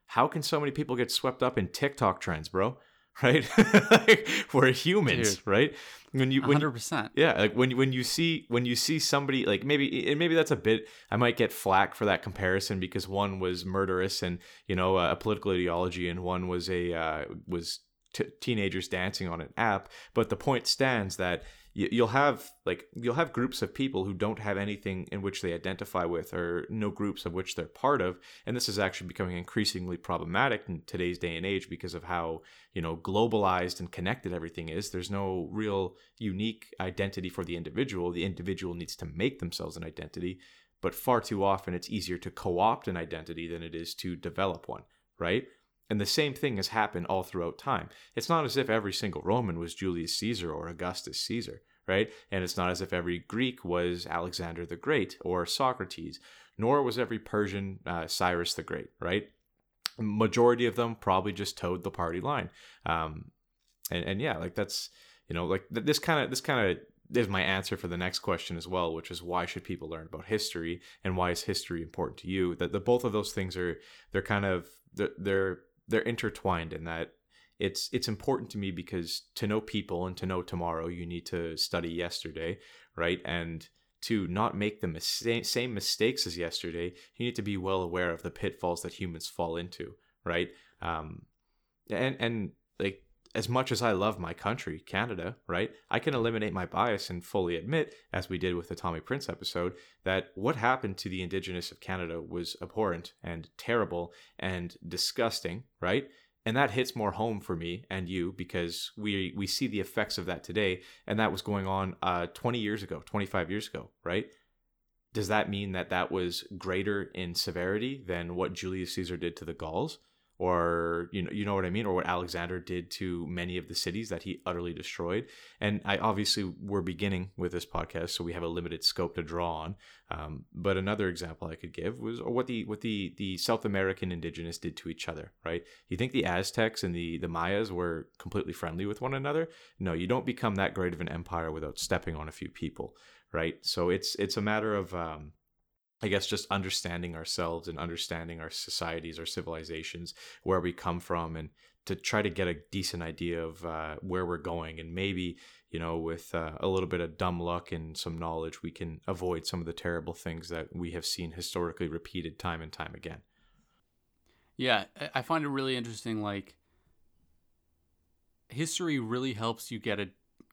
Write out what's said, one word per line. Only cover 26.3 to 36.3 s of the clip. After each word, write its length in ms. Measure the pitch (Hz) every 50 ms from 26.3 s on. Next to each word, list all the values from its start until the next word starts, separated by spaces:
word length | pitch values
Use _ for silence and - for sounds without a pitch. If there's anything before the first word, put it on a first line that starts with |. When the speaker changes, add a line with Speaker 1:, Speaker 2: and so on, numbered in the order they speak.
| -
Speaker 1:
or 320 | 87 87 85 87 87 - -
no 200 | 110 110 107 104
groups 360 | 101 - 104 101 92 - -
of 80 | 92 85
which 220 | 92 92 - -
they're 100 | - 82
part 360 | - - - - 135 147 127
of. 160 | 90 92 90 - - - - - -
And 100 | - 117
this 140 | 123 - -
is 100 | 98 104
actually 280 | 98 92 - - 92
becoming 300 | 87 - - 98 90 90
increasingly 600 | 87 87 - - 113 104 - - 92 87 90 87
problematic 640 | 85 - - 87 82 82 82 87 98 131 139 113 104 -
in 160 | - 87 78 -
today's 320 | - - 90 90 87 87 82
day 160 | - 85 82
and 100 | 82 90
age 240 | 98 101 95 - -
because 240 | 87 - - 90 85
of 120 | 85 85
how, 360 | 87 87 87 85 82 82 80 - - - - - _ -
you 80 | 92
know, 140 | 82 82 82
globalized 840 | 82 82 95 95 104 117 117 113 107 101 95 92 90 90 90 - -
and 120 | 90 85
connected 400 | - - 87 95 120 - - 92
everything 380 | 90 85 82 82 - - 82 80
is. 200 | 80 90 104 -
There's 220 | - 90 87 92
no 380 | 101 98 98 95 92 92 82 -
real 440 | 95 107 110 104 98 98 95 90 - - _ _ _
unique 560 | - 113 104